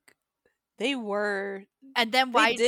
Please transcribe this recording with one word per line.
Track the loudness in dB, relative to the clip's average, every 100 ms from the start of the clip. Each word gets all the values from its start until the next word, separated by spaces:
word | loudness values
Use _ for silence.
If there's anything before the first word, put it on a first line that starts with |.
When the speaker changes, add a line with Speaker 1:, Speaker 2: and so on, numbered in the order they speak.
| _ _ _ _ _ _ _ -6
Speaker 1:
they | -4 -4
were, | -4 -4 -2 -4 -6 -10 -16 _ -6
Speaker 2:
And | -2 0
then | 0 2
Speaker 1:
they | 4 4
Speaker 2:
Y | 4